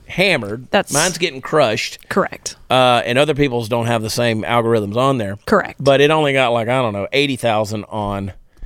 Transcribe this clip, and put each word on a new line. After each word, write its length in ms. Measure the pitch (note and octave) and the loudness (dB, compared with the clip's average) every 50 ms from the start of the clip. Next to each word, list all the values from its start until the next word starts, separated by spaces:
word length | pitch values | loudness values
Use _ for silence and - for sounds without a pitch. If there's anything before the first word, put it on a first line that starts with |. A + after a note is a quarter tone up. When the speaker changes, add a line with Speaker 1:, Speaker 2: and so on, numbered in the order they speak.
| - | -16
Speaker 1:
hammered. 640 | - - E3+ F#3 G3 E3+ C3 G#2+ G2+ G#2+ B2+ B2 - | -8 -2 0 0 0 0 -2 -2 -6 -8 -10 -6 -2
Speaker 2:
That's 240 | - G3+ - - - | 0 0 0 0 0
Speaker 1:
Mine's 240 | C#3+ E3 F#3 D#3+ | 0 0 0 0
getting 240 | D#3+ F3+ E3 C3 C3 | -2 -4 -4 -4 -8
crushed. 680 | - - - D#3 C#3 A2 A2 A2+ - - - - - _ | -6 -2 2 2 2 2 0 -2 -4 -8 -12 -16 -14 _
Speaker 2:
correct. 480 | - - - - - - - - - - - - | -2 -2 -2 -2 -6 -12 -12 -14 -14 -14 -4 0
Speaker 1:
Uh, 320 | A#2+ C3 B2+ B2+ A#2+ A#2 - | 2 4 4 4 4 2 0
and 120 | - A#2+ | 0 0
other 160 | B2+ D3+ D#3 C#3+ | 2 2 2 2
people's 360 | C3+ D3 C3+ A#2+ A#2+ A2+ G#2 | 0 0 0 0 -4 -4 -2
don't 180 | A#2+ A#2 A2+ | -2 -2 0
have 160 | A#2+ A#2 A2+ G#2+ | 0 -2 -2 -2
the 60 | G#2+ | -4
same 320 | - B2 A#2+ A#2 A2 A2 F2 | -2 -2 0 0 0 -2 -2
algorithms 540 | D#2+ A#2 A#2+ A2+ A2+ A#2 A2 G#2 G2+ G#2 | 0 0 0 2 2 2 2 0 -2 -2
on 200 | B2 C3 C#3 C#3 | 0 0 0 0
there. 200 | A#2+ G#2 G2 G2+ - _ | 0 -4 -6 -8 -10 _
Speaker 2:
Correct. 360 | - A3 F#3+ - - - - C3+ | 0 0 0 0 -4 -10 0 2
Speaker 1:
But 160 | C#3 C3+ C3+ | 4 6 6
it 100 | C#3+ D3 | 6 4
only 220 | D#3 D#3 D3+ C#3 C3+ | 4 2 2 2 2
got, 160 | C3+ C3 A#2 | 2 2 2
like, 160 | A#2+ A#2 A2 | 2 0 0
I 120 | A2+ B2+ C3+ | 0 0 0
don't 140 | B2+ A2 G2+ | 0 -2 -2
know, 140 | G2+ G2 - | -4 -6 -2
eighty 260 | - C3+ C#3+ C#3 C3 | 0 0 0 0 -2
thousand 480 | A#2 - A#2 G#2+ G#2+ A2 G2 A2 G#2+ G2 | -2 0 0 2 0 0 -2 -4 -8 -8
on 480 | - - G#2+ G#2 G2+ G2+ G2 G2 F#2+ - - - _ _ - - | -8 -6 -6 -4 -4 -4 -4 -6 -8 -10 -14 -20 _ _ -16 -16